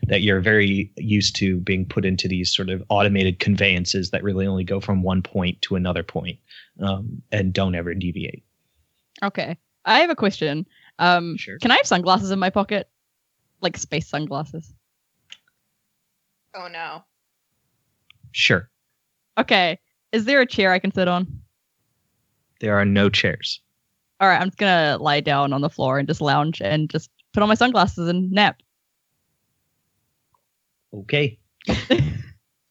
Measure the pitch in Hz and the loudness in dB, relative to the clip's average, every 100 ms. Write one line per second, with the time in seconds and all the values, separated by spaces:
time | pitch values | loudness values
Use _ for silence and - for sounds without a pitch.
0 | - 101 101 95 92 107 101 98 98 - | -2 0 2 2 4 4 4 0 -2 -6
1 | 110 104 98 - 98 90 90 95 92 - | 0 0 0 0 0 0 0 -2 -2 -2
2 | 95 92 95 90 90 - 95 92 92 104 | -2 -2 -2 -2 -2 -2 -2 -6 0 2
3 | 101 101 95 90 - 98 98 90 87 98 | 4 4 2 0 0 2 4 2 0 -2
4 | 87 - 98 95 98 95 90 98 95 95 | -4 -4 -2 -2 -2 -2 -2 -4 0 0
5 | 90 92 90 98 90 - - 95 90 90 | 2 0 -2 -2 -2 -4 -4 -2 -2 -2
6 | 87 82 90 85 _ - - - 98 98 | -4 -6 -8 -10 _ -20 -20 -8 -4 -4
7 | 113 - - 104 95 95 98 90 85 87 | -6 -12 -6 -2 0 0 0 -2 -4 -4
8 | 90 87 90 - - _ _ _ _ _ | -6 -6 -8 -12 -20 _ _ _ _ _
9 | _ _ 202 196 139 165 _ _ - 262 | _ _ -6 -6 -8 -10 _ _ 0 2
10 | 339 311 208 196 156 147 185 _ _ - | 2 0 -2 -2 -4 -4 -8 _ _ -2
11 | 175 175 170 160 - 95 233 262 571 180 | 2 2 0 -6 -10 -4 2 2 4 0
12 | 180 185 196 196 185 196 196 208 - _ | 2 2 2 -2 0 0 -2 -4 -6 _
13 | _ _ _ _ _ _ 180 - - 151 | _ _ _ _ _ _ -6 -4 -6 -6
14 | 160 147 151 - 147 160 - - _ _ | -4 -6 -6 -6 -8 -12 -16 -20 _ _
15 | _ _ _ - _ _ _ _ _ _ | _ _ _ -20 _ _ _ _ _ _
16 | _ _ _ _ _ 196 180 170 160 156 | _ _ _ _ _ -16 -14 -12 -12 -12
17 | 196 _ _ _ _ _ _ _ _ _ | -18 _ _ _ _ _ _ _ _ _
18 | _ _ - - - 92 - _ _ _ | _ _ -12 -2 2 2 0 _ _ _
19 | _ _ _ - - 208 175 170 _ _ | _ _ _ -4 2 4 2 0 _ _
20 | _ 226 214 277 254 - 190 185 190 196 | _ -2 2 2 2 2 2 2 0 0
21 | 180 175 185 - - _ _ _ _ _ | 0 0 -2 -8 -18 _ _ _ _ _
22 | _ _ _ _ _ _ 110 101 101 98 | _ _ _ _ _ _ 0 2 4 4
23 | 101 101 98 - - - _ _ _ _ | 4 2 0 -2 -6 -10 _ _ _ _
24 | _ - 196 175 185 - 202 175 156 123 | _ 0 2 4 0 -2 2 4 2 0
25 | 151 147 151 143 143 135 143 - 135 135 | 0 0 2 2 2 0 -2 -2 -2 0
26 | 139 143 147 143 151 165 196 156 156 160 | -2 -2 2 2 0 -2 -2 0 -2 -4
27 | - _ _ - 208 214 247 233 180 - | -8 _ _ 0 2 4 4 4 2 0
28 | 170 175 185 190 208 - _ _ _ _ | -2 0 0 2 2 0 _ _ _ _
29 | _ _ _ _ _ _ _ _ _ _ | _ _ _ _ _ _ _ _ _ _
30 | _ _ _ _ _ _ _ _ _ 107 | _ _ _ _ _ _ _ _ _ -16
31 | 98 147 143 - _ _ - - - 294 | -4 -2 -2 -4 _ _ -4 -4 0 0
32 | 151 - - - _ _ _ | 0 -4 -10 -18 _ _ _